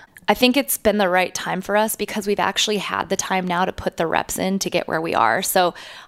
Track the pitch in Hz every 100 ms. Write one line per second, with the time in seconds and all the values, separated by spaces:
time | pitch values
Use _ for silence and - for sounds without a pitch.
0 | - - - 208 254 269 - - 220 208
1 | 190 185 180 - 175 175 190 208 220 -
2 | 208 214 202 196 190 - - 208 170 196
3 | 165 196 - 190 180 175 185 - - -
4 | 165 - - - 185 190 - 175 - 160
5 | 165 87 110 113 - 190 180 - - -